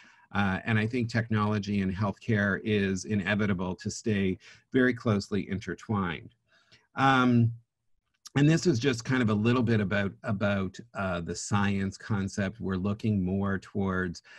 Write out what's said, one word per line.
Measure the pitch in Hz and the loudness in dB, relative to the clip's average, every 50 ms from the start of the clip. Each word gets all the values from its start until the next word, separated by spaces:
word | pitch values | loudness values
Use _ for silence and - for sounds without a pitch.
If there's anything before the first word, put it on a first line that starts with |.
| - - - _ _ - - | -20 -20 -20 _ _ -6 -2
Uh, | 98 101 98 92 92 - | 0 0 0 0 -2 -2
and | - 113 107 | 0 0 0
I | 107 | 0
think | 113 120 127 117 117 | 0 -2 -2 -2 -2
technology | - 117 113 - 110 107 107 104 107 107 98 101 104 101 | -2 -2 -2 0 0 0 0 0 0 -2 -2 -2 -2 0
and | 95 95 92 | 0 -2 -2
healthcare | 87 110 101 92 - - - 117 104 101 101 95 - - | -2 -2 -2 -4 -4 -2 0 0 2 2 2 0 -2 0
is | 107 107 104 98 95 95 92 - | 0 0 0 2 0 -2 -2 -4
inevitable | - 107 104 87 90 104 101 107 101 101 87 92 90 92 | -2 -2 -2 0 0 0 2 2 0 0 -2 -2 -4 -6
to | - - 104 | -6 -8 -8
stay | - - - 117 104 98 98 95 92 - - - - - _ _ - | -8 -6 -2 -2 0 0 0 0 -2 -4 -8 -16 -20 -20 _ _ 2
very | 131 127 127 123 | 2 4 2 2
closely | 120 - 123 104 101 95 - 104 98 - - | 0 0 0 0 0 0 -2 -4 -4 -4 -4
intertwined. | 98 92 - - 85 - - - 110 101 95 87 78 65 60 - _ _ _ _ _ _ _ _ _ - _ _ - | -6 -6 -6 -6 -8 -8 -4 -4 -2 0 0 -2 -4 -6 -10 -16 _ _ _ _ _ _ _ _ _ -20 _ _ -4
Um, | - 135 135 135 127 127 123 123 120 117 117 117 - _ _ _ _ _ _ _ _ _ _ _ _ - - - | 0 2 4 4 4 4 4 6 4 4 4 2 -4 _ _ _ _ _ _ _ _ _ _ _ _ -12 -2 2
and | 139 143 | 4 6
this | 147 160 165 - | 6 6 4 4
is | 180 165 113 | 2 2 2
just | 117 139 127 117 - | 2 0 0 0 -2
kind | - 131 131 123 | -2 0 2 2
of | 104 | 2
a | 110 | 2
little | 104 104 117 120 127 120 | 2 2 2 2 2 2
bit | 107 117 107 | 2 2 2
about, | 104 90 101 101 101 98 82 - - | 2 0 0 0 0 -2 -4 -6 -6
about, | 123 110 95 104 101 101 98 95 92 - - - - - | -4 -2 0 0 0 0 0 -2 -4 -6 -12 -18 -14 -10
uh, | - 98 95 90 87 85 | -6 -4 -4 -4 -4 -4
the | 85 87 | -6 -8
science | - - - 107 101 101 101 101 98 98 95 92 | -8 -4 -2 0 0 2 2 0 0 -2 -4 -4
concept. | - - - 110 98 95 95 - - 101 95 - - | -6 -6 -4 -2 -2 -2 -2 -2 -2 -4 -4 -4 -6
We're | 90 95 95 | -4 -4 -2
looking | 92 90 104 107 110 - 113 107 98 90 | -2 -2 -2 -2 -2 0 0 2 2 2
more | 90 95 98 98 98 98 92 | 0 0 0 0 0 -2 -4
towards, | - - - 104 98 98 92 92 92 90 82 - - - - | -6 -6 -4 -4 -2 -2 0 -2 -2 -4 -6 -8 -14 -20 -20